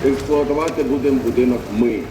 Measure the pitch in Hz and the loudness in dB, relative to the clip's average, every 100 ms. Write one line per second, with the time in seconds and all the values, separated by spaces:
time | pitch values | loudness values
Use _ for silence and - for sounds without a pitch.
0 | 139 131 131 147 139 143 160 160 131 139 | 0 0 0 0 0 0 -2 -2 -2 0
1 | 139 131 117 117 123 120 - 104 120 104 | 2 2 2 2 2 0 -4 0 0 0
2 | - | -8